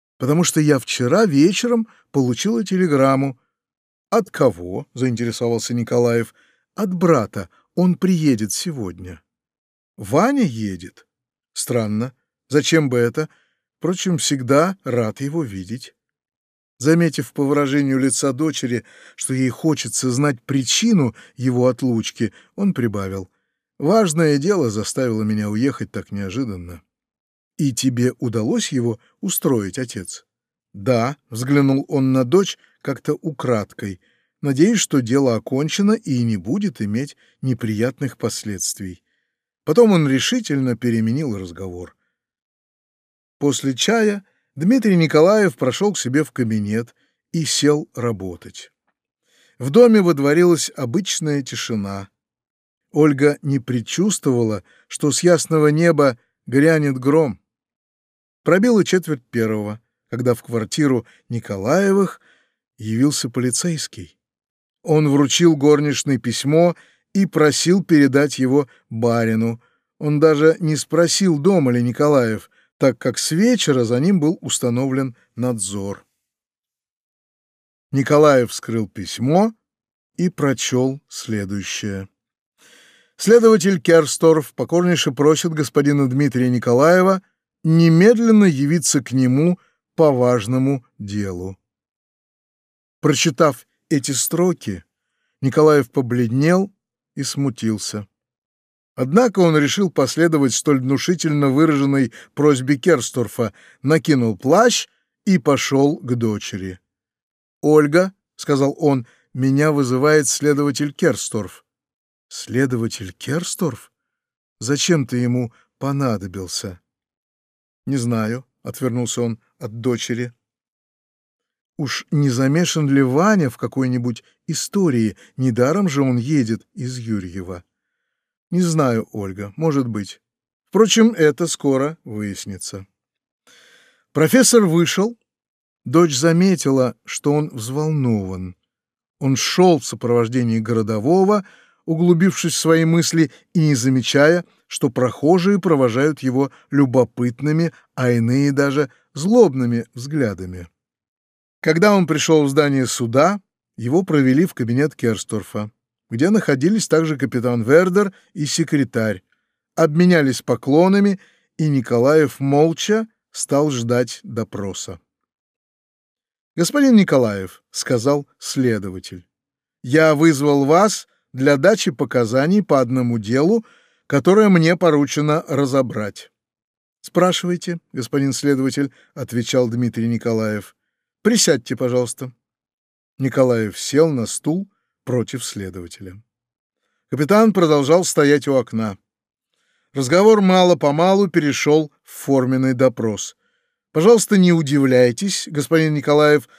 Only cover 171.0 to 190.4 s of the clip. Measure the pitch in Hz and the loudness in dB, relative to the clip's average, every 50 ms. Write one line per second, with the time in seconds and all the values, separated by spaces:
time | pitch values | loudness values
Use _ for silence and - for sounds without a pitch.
171 | - _ _ _ _ _ - 127 135 143 143 135 143 190 220 - - 185 131 - | -12 _ _ _ _ _ -6 0 2 2 2 4 4 4 2 4 0 -4 -4 -4
172 | 143 127 - 127 117 107 120 131 143 165 196 208 185 - 151 135 127 117 131 131 | -6 -2 0 0 0 2 0 0 0 2 2 0 2 2 2 0 2 0 -2 -2
173 | 123 120 117 113 101 107 120 135 151 180 226 233 - _ _ _ _ _ _ _ | -2 -2 -2 -4 -4 -2 -2 0 2 2 0 0 -2 _ _ _ _ _ _ _
174 | _ - - 139 131 180 196 220 214 202 185 170 160 165 180 156 180 165 151 143 | _ -2 -2 0 2 4 4 6 6 6 6 6 4 4 2 2 2 2 4 2
175 | 143 135 - 156 147 151 151 165 - - 147 131 143 127 135 139 127 110 - 104 | 0 0 -2 -2 -2 0 0 -2 -2 -4 -2 -2 -2 0 0 0 0 0 -4 -8
176 | 107 101 - - - _ _ _ _ _ _ _ _ _ _ _ _ _ _ _ | -8 -8 -10 -14 -20 _ _ _ _ _ _ _ _ _ _ _ _ _ _ _
177 | _ - - 175 175 185 170 - - 175 180 170 - 180 170 165 _ _ - 127 | _ -4 0 0 2 2 0 -2 -4 -4 -6 -6 -6 -10 -10 -10 _ _ -12 -12
178 | 120 - - 143 139 135 123 - - 143 139 131 131 131 120 143 139 135 _ _ | -10 -4 -2 -2 -2 -2 -2 -2 0 0 0 0 0 -2 -2 -4 -6 -6 _ _
179 | _ _ _ - 123 - 113 123 117 - - 127 123 113 117 123 123 113 - 117 | _ _ _ -14 -12 -6 -6 -6 -4 -2 0 0 0 0 -2 -4 -4 -4 -4 -4
180 | 113 117 117 110 - 117 113 110 110 107 107 104 - - _ _ _ _ _ _ | -4 -4 -4 -4 -4 -4 -4 -2 -2 -4 -6 -6 -10 -14 _ _ _ _ _ _
181 | _ _ _ _ - 214 247 208 - 180 147 120 - - 135 123 131 123 123 127 | _ _ _ _ -2 0 0 2 2 2 0 0 -2 -8 -8 -4 -4 -2 0 -2
182 | 123 117 - - 131 127 - _ _ _ _ _ _ _ _ _ _ _ _ _ | -2 -4 -6 -12 -14 -16 -16 _ _ _ _ _ _ _ _ _ _ _ _ _
183 | _ _ _ - 131 131 - 139 131 127 120 113 110 101 - - - - 135 143 | _ _ _ -6 -6 -4 0 2 2 2 2 0 -2 -4 -6 -10 -10 -2 2 2
184 | 165 165 143 123 110 - - - - 151 160 190 196 _ _ _ _ _ _ _ | 2 2 2 -4 -6 -6 -8 -8 -4 -4 -4 -4 -6 _ _ _ _ _ _ _
185 | _ - 123 123 107 - - 123 - - - 104 98 92 87 92 87 85 - - | _ -4 -4 -4 -4 -4 -8 -12 -12 -10 -12 -10 -12 -12 -12 -14 -16 -16 -18 -18
186 | 95 92 92 104 _ _ _ _ _ _ _ _ _ _ _ _ _ _ _ _ | -18 -20 -20 -20 _ _ _ _ _ _ _ _ _ _ _ _ _ _ _ _
187 | _ - 131 127 151 135 208 208 226 220 - 196 170 151 151 147 139 139 160 185 | _ -10 -4 -4 0 2 4 4 4 4 4 4 2 4 4 2 4 4 4 2
188 | 175 - - 165 147 143 147 143 - 143 139 127 117 - - 113 110 107 95 _ | 2 0 0 2 4 4 4 2 2 0 0 0 0 -2 -4 -6 -6 -6 -8 _
189 | _ _ _ _ _ _ _ _ _ _ _ _ _ _ _ _ _ _ - 139 | _ _ _ _ _ _ _ _ _ _ _ _ _ _ _ _ _ _ -8 -6
190 | 135 123 160 185 202 220 220 208 | -2 2 2 4 6 6 6 6